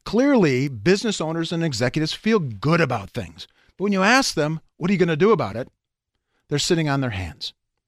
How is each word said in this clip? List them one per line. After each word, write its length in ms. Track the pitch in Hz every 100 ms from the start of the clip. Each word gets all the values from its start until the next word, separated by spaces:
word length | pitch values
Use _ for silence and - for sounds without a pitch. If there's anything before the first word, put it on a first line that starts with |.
clearly 640 | - 220 277 262 165 127 143
business 540 | 117 104 202 226 -
owners 320 | 160 165 165
and 100 | 165
executives 480 | 165 110 123 156 156
feel 260 | - 214 220
good 440 | 143 101 139 165
about 280 | 147 117 95
things. 380 | 120 92 - - _ _ -
But 80 | 202
when 80 |
you 100 | 190
ask 320 | 196 262 - -
them, 240 | 147 160 - -
"What 140 | 151
are 20 |
you 60 | 190
gonna 160 | 170 151
do 160 | 196
about 240 | 196 107 110
it?" 140 | 139 _ _ _ _ _ _ _ _
they're 100 | 143
sitting 300 | - 170 151
on 100 | 139
their 120 | 127
hands 420 | 98 85 - - - _ _